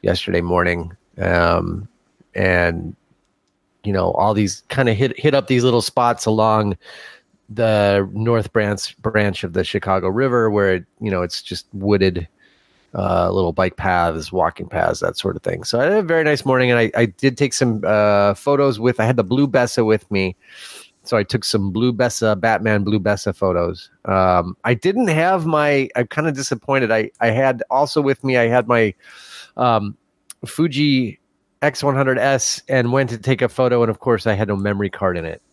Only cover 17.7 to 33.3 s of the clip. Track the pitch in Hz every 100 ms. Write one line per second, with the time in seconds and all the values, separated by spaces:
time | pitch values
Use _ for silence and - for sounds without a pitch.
17.7 | 107 101 107 104 101 101 98 - 143 143
18.7 | 107 120 120 110 123 95 127 143 127 120
19.7 | - 110 110 _ 101 95 90 _ - -
20.7 | - - _ - 117 101 123 - 110 98
21.7 | 95 123 113 123 - 113 101 113 104 110
22.7 | 104 101 107 95 104 - 92 95 87 87
23.7 | 87 - _ - 95 92 90 87 92 110
24.7 | 120 180 202 226 156 170 190 160 151 147
25.7 | 143 131 - 120 - 160 135 139 117 -
26.7 | 135 117 113 110 _ 117 113 135 123 -
27.7 | 127 147 156 139 135 135 127 117 123 113
28.7 | 120 110 - - - - - - - 123
29.7 | 113 101 - _ _ _ - 131 - 165
30.7 | 135 147 131 120 - _ _ _ _ 151
31.7 | - 143 135 135 131 135 135 - - -
32.7 | 131 120 131 127 113 104